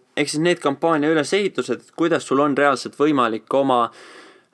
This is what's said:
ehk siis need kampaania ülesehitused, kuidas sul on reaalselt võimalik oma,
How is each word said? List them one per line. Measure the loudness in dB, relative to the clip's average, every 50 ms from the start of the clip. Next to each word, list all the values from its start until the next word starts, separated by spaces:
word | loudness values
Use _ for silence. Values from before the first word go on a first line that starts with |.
| _ _ _
ehk | -4 -4 -2 -2
siis | 0 0
need | 0 0 2 0
kampaania | -2 -2 0 0 0 0 2 2 2 0
ülesehitused, | 0 0 0 -2 -2 -2 -2 -4 -4 -4 -4 -4 -6 -6 _ _
kuidas | -2 0 0 0 -2 -2
sul | -2 0 0
on | 2 2 2
reaalselt | 2 2 2 2 0 -4 -12 -4 -2
võimalik | 0 0 2 2 0 0 -2 -6 -6 _ -2
oma, | 0 2 2 2 2 0 -2 -4 -14 -20 -20 -20 -20 -20 -20 -20 -20 _ _